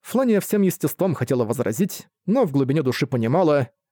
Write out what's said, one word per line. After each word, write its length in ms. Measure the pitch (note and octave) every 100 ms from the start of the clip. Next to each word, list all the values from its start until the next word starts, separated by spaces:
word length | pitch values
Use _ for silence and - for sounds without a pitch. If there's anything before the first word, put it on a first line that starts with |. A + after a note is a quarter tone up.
Флания 380 | - A#3+ C4 G#3
всем 220 | - G#3
естеством 540 | F#3+ - D3+ - F#3 C#3
хотела 300 | B2+ C3 A2
возразить, 640 | A#2+ G#2 A2 G3 - - _ -
но 180 | B3 G3+
в 60 |
глубине 320 | C#3 B2+ D3+
души 240 | C3 A#2+ C#3
понимала, 640 | B2 A2+ D#3 E3+ D3 C#3 _ _